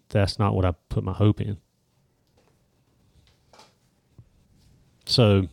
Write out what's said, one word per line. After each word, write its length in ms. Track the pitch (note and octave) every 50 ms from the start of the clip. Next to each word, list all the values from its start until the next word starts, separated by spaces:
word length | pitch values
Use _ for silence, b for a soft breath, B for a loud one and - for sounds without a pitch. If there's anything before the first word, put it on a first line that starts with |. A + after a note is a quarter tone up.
| _ _
that's 300 | - A2 G2 G2 - -
not 160 | G#2+ G2 G#2
what 100 | G2+ F#2
I 80 | F2+ F2 - _ _
put 160 | - A2 G2+
my 80 | F#2+ F#2
hope 280 | - G#2 G#2+ G2+ -
in. 180 | G#2 G#2 G#2 - _ _ _ _ _ _ _ _ _ _ _ _ _ _ _ _ _ _ _ _ _ _ _ _ _ _ _ _ _ _ _ _ _ _ _ _ _ _ _ - - _ _ _ _ _ _ _ _ _ _ - - _ _ _ _ _ _ _ _ _ _ _ _ _ _ _ _
So 440 | - - - A#2+ G#2 G2+ G2 F#2+ E2+